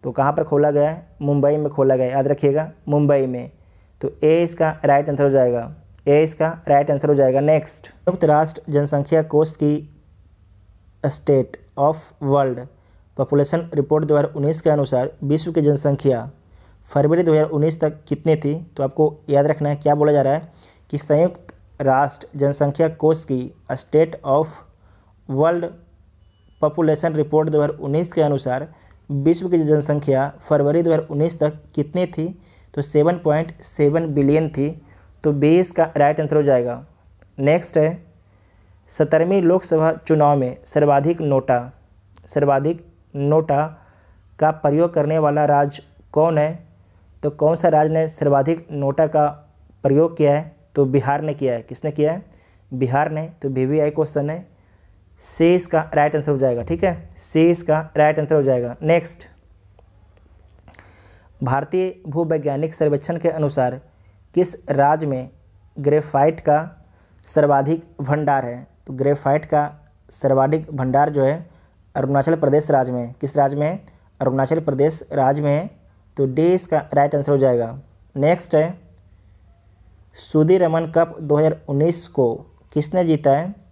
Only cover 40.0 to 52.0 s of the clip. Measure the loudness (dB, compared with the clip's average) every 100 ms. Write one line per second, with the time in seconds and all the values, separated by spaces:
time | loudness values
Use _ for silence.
40 | -2 2 4 2 -2 -6 -4 0 4 4
41 | 2 -2 0 -2 0 -2 -2 -18 _ _
42 | _ -20 -6 -2 2 2 0 -4 -10 _
43 | _ -6 0 0 2 -2 -2 -8 _ _
44 | _ _ _ -2 -2 0 0 2 0 0
45 | 0 0 2 2 2 2 0 -4 -20 _
46 | _ 0 2 2 -2 -4 -16 _ _ _
47 | _ -8 -8 0 0 2 2 4 2 0
48 | -2 -2 2 2 2 -2 -4 -6 -4 0
49 | 0 2 0 -2 -20 _ _ _ 0 2
50 | 2 2 0 0 -4 _ _ -2 2 2
51 | 0 -4 -4 -4 -4 -4 -8 -10 -8 -2